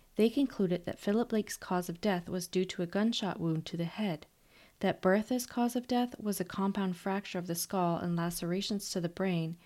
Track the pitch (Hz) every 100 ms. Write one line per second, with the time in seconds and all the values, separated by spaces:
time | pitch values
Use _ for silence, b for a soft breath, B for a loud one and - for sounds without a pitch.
0 | b - 220 233 269 - 190 175 - -
1 | - 208 233 220 208 - - 180 180 170
2 | 214 180 170 185 170 185 185 - 175 196
3 | 220 226 196 - 165 160 156 170 170 -
4 | 208 151 - b b b b _ 190 -
5 | 185 202 214 254 247 - 240 247 247 247
6 | 247 - 208 190 180 - 196 202 190 175
7 | 196 196 202 185 175 170 - 196 175 170
8 | 175 170 170 170 170 185 202 202 - 185
9 | 170 - 190 175 160 170